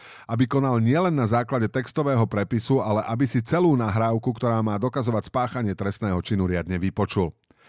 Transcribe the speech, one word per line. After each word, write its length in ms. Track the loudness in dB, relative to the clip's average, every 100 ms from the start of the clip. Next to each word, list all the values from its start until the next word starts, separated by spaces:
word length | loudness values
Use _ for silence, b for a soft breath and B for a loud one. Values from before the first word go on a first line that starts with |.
| B B B
aby 160 | 0
konal 400 | 2 2 2 2
nielen 320 | 4 2 2 2
na 80 |
základe 480 | 2 0 0 0 0
textového 560 | -2 -4 -2 0 2 2
prepisu, 560 | 0 -2 -2 0 0
ale 240 | 2 0 -2
aby 160 | -2
si 160 | 0 0
celú 320 | 0 2 4
nahrávku, 640 | 2 2 0 2 0 -2 -2
ktorá 240 | 0 0
má 160 | 0 0
dokazovať 560 | -2 -2 0 -2 -2
spáchanie 400 | -2 -2 -2 -4
trestného 480 | -2 -4 -2 -2 -2
činu, 240 | 0 0
riadne 320 | 0 0 -2 -2
vypočul. 560 | -2 -2 -2 0 -2 -4 _ B